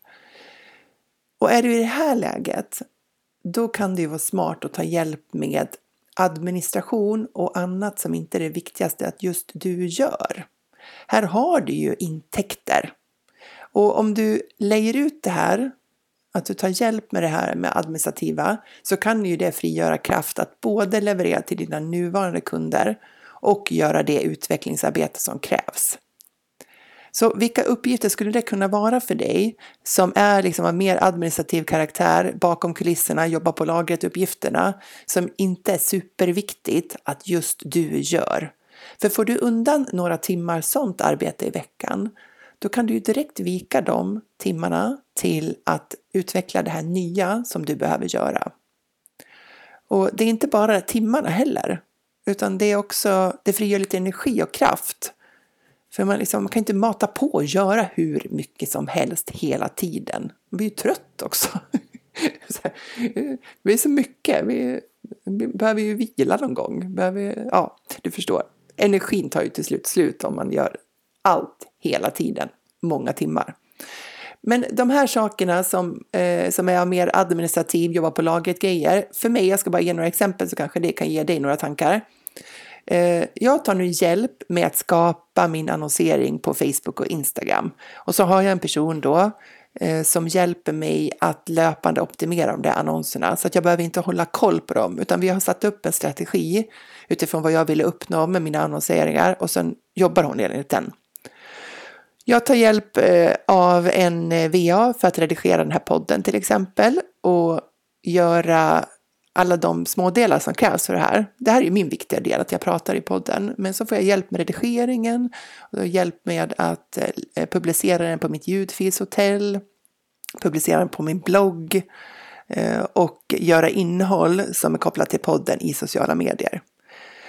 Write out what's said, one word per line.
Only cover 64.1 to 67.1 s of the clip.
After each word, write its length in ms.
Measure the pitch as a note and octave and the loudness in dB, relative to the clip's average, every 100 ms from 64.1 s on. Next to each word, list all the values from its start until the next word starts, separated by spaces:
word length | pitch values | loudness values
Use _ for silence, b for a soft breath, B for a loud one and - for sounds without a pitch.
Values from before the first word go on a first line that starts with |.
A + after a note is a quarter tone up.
| _ - - A3 | _ 0 0 0
Vi, 340 | A#3+ B3 B3+ - _ - - | -2 -2 -4 -10 _ -20 -14
vi 220 | - G3+ A3+ | -6 -4 -4
behöver 340 | G3 A3 G#3+ | 0 0 0
ju 140 | G#3+ | 0
vila 420 | G#3+ A3+ - C3+ - | -2 -2 0 0 0
någon 180 | C#4 | -2
gång. 400 | - - - F#3 | -4 -4 -6 -6
Behöver, 540 | F#3 F#3 | -2 -2